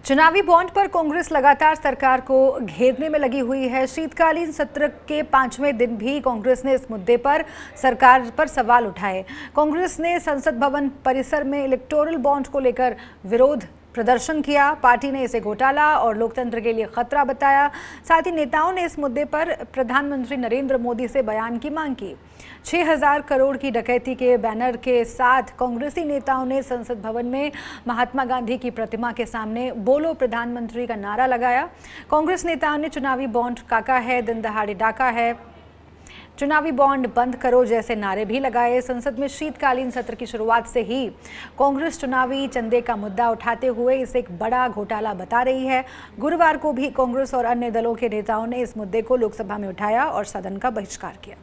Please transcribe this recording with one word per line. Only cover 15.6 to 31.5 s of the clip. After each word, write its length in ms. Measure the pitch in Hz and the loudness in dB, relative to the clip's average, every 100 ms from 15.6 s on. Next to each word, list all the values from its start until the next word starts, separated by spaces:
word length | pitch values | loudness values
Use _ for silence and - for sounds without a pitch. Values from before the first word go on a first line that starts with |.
| 262 285 302 302 | 2 4 4 4
और 180 | 233 214 | 2 2
लोकतंत्र 440 | 226 233 240 233 | -2 -2 -4 -2
के 120 | 233 | -2
लिए 140 | 226 214 | -2 -2
खतरा 380 | - 240 285 | -4 -2 0
बताया। 440 | 269 262 277 277 285 - - - - | 0 2 4 4 2 -2 -16 -18 2
साथ 140 | 330 | 2
ही 80 | 359 | 2
नेताओं 420 | 330 294 311 330 | -2 0 2 2
ने 120 | 370 | 0
इस 140 | 339 - | -4 -2
मुद्दे 260 | 285 240 | -4 -2
पर 400 | 294 302 339 - | -2 -2 -2 -4
प्रधानमंत्री 720 | 233 254 240 262 285 277 233 269 | -6 -4 0 0 -2 -6 -6 -4
नरेंद्र 420 | 233 247 269 262 | -2 -2 0 -2
मोदी 300 | 240 233 240 | -2 -4 -2
से 140 | 277 | -2
बयान 360 | 220 214 226 233 | -2 -4 -4 -6
की 120 | 294 | -6
मांग 240 | 311 302 | -6 -6
की। 220 | 254 196 135 - - - - | -8 -10 -14 -20 -20 -20 -16
छह 280 | - 349 330 | -2 0 2
हजार 300 | 311 285 294 | 4 4 2
करोड़ 340 | 285 269 269 269 | 2 2 4 2
की 140 | 277 | -2
डकैती 440 | 233 226 247 254 | -2 0 -2 -2
के 220 | 247 254 247 | 0 2 4
बैनर 400 | 220 214 254 233 | 2 -2 -2 -2
के 280 | 254 247 | 0 2
साथ 380 | 233 - 247 262 | 0 2 4 4
कांग्रेसी 600 | - - 254 233 285 349 | 2 -4 -2 -2 -4 -4
नेताओं 420 | 302 285 269 262 254 | -2 -2 0 -2 0
ने 160 | 269 | -2
संसद 380 | 269 247 226 233 | -2 -6 -6 -8
भवन 260 | 220 226 240 | -6 -4 -4
में 260 | 262 294 - - - 240 | -4 -4 -6 -16 -10 -6
महात्मा 360 | 233 247 254 | -2 0 -2
गांधी 340 | 247 254 226 247 | -2 -2 -2 -4
की 120 | 247 | -4
प्रतिमा 420 | 220 220 220 240 | -6 -6 -4 -6
के 140 | 226 220 | -4 -6
सामने 460 | 226 214 226 254 | -6 -6 -6 -6
"बोलो 420 | 233 208 285 320 | -4 2 2 2
प्रधानमंत्री" 720 | 320 247 233 240 240 226 233 240 | 0 -2 -2 -4 -6 -8 -6 -6
का 100 | 214 | -6
नारा 300 | 202 214 262 | -4 0 2
लगाया। 440 | 240 247 | 2 2